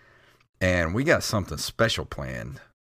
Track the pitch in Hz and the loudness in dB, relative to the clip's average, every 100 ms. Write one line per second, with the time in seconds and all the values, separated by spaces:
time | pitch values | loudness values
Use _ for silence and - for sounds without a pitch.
0 | - - - _ _ _ 92 90 82 101 | -20 -20 -20 _ _ _ 2 4 2 0
1 | 147 107 - 107 90 73 - - 95 - | 2 2 2 -2 -2 -6 -6 0 2 2
2 | 71 - 67 62 60 131 - _ | -6 -8 -8 -8 -10 -12 -16 _